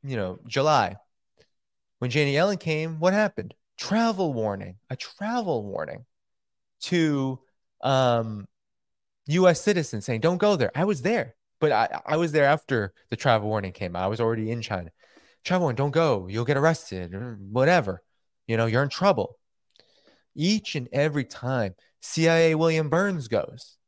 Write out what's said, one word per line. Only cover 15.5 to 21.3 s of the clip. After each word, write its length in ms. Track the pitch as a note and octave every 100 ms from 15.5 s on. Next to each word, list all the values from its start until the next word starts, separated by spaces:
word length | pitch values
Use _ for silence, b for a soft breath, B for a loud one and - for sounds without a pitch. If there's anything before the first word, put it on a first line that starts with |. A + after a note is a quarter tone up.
| F3+ D#3+
warning, 100 | A#2
don't 140 | C#3+
go. 380 | D3+ D#3+ G#2+ F#2
You'll 180 | G#2+ A#2+
get 100 | C#3
arrested," 580 | D#3+ D#3+ - F#2 F2
or 240 | F#2+ B2 G#2+
whatever. 640 | G2 A2+ C#3 F3 G2+ F2 _ _ _ _ -
You 80 | A2+
know, 100 | A2+
"You're 160 | A#2
in 60 | C#3+
trouble." 500 | - G3 D3 F#2+ - _ _ _ _ b b b b b
Each 400 | - E3+ G#3+ G#3
and 140 | D3+ B2
every 320 | C3+ D3+ C#3+
time 500 | B2+